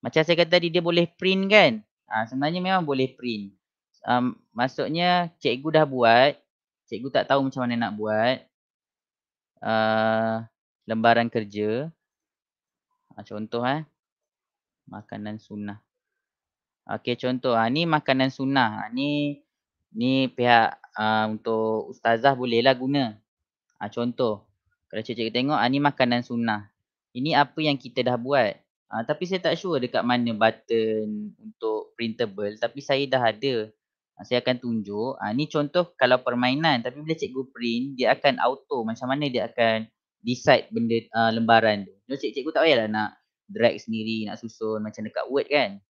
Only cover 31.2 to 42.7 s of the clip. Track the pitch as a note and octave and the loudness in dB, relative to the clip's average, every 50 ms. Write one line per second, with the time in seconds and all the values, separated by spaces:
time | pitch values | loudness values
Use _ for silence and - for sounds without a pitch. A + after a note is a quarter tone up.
31.2 | G#2+ G#2 F#2 _ A2 A2 A2 _ - A2 G#2+ G#2+ - - _ - A#2 A2+ A2 - | -10 -12 -14 _ -20 -20 -18 _ -6 -4 -4 -4 -8 -10 _ -8 -6 -6 -2 -4
32.2 | A#2+ G#2+ G2 G2 G#2 G2+ G#2+ A2 - A#2 - C3+ C#3 - C#3+ C3+ C#3 C3+ B2+ C3 | -4 -4 -4 -6 -8 -8 -6 -4 -6 -6 -6 -6 -4 -2 -2 -2 0 0 0 2
33.2 | B2 A2+ A2 G#2+ A2+ C#3 C3 A#2 G#2+ A2 - _ _ _ _ _ _ _ _ _ | 2 0 0 0 -2 -2 -2 -2 -4 -6 -10 _ _ _ _ _ _ _ _ _
34.2 | F2+ - B2 B2 B2 B2 B2+ B2 A#2+ A#2+ A#2 A2+ G#2 G2 G2+ G#2 A2 B2+ C3 - | -8 -2 -2 -2 0 0 -2 -2 -2 -4 -4 -4 -4 -6 -6 -6 -6 -6 -6 -6
35.2 | - G#2 G#2+ B2+ D3+ D3 - D#3 D3 D3 _ F3 F3 E3+ _ _ C3+ B2 B2+ B2+ | -6 -4 -2 -2 -4 -2 -2 -2 -2 0 _ -2 -2 -2 _ _ 2 2 2 2
36.2 | - B2+ A#2+ A#2+ B2 B2+ C3 C#3+ D#3+ E3 C#3+ A#2+ A2+ B2+ B2+ C#3+ D3+ D#3 D#3+ E3 | 2 -2 -2 0 0 0 0 2 2 2 0 0 -2 -6 -10 -10 -6 -6 -6 -6
37.2 | - C3 B2+ C3 C3 B2+ _ A#2+ A#2+ A#2 A#2 A#2+ B2+ C#3 C#3 B2 B2 A2 B2+ C3+ | -6 -8 -8 -8 -10 -10 _ -6 -4 -2 -2 -2 -4 -6 -4 -2 2 2 2 4
38.2 | - C#3+ C3 B2 - B2 C3+ C3+ _ _ D3 B2+ A2+ A2 A2+ - B2+ B2+ C3+ C#3+ | 4 2 2 2 0 -2 -2 -2 _ _ -4 -4 -4 -4 -6 -6 -4 -4 -4 -2
39.2 | D3 C#3+ B2 A#2+ G#2+ A2+ - - A#2 A2+ A2 A2 A2+ - _ _ _ _ _ _ | -2 -2 -2 -2 -4 -4 -2 0 2 2 2 0 -4 -8 _ _ _ _ _ _
40.2 | _ A2+ B2 B2 - D#3 C3+ A#2+ - - A2 A2+ A#2 A2+ A#2 A2+ A2 _ - A2+ | _ -6 -6 -2 4 6 6 6 4 -2 -4 -2 -2 0 0 -2 -2 _ 0 2
41.2 | A2+ A2+ A2+ A#2 A#2 A2+ A#2 A2+ A2 A2+ G#2 G2+ G2 F#2+ - _ _ _ C3 C#3 | 2 2 2 0 2 6 6 6 6 6 2 0 -2 -10 -16 _ _ _ -10 -6
42.2 | - B2+ - C#3 B2+ D3+ D#3 - D3+ E3 | -6 -6 -6 -4 -6 -2 0 2 4 6